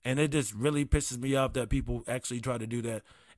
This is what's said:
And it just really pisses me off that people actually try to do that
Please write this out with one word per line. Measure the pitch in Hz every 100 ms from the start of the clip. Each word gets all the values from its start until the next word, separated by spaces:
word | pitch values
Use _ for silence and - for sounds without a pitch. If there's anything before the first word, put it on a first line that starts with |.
And | 127 131
it | 151
just | 151 120
really | 104 135 147 139
pisses | 147 135 123
me | 127 135
off | 131
that | 127 113
people | 139 120 120 113
actually | 123 - 123
try | 117 117
to | 113
do | 120
that | 117 110 - - -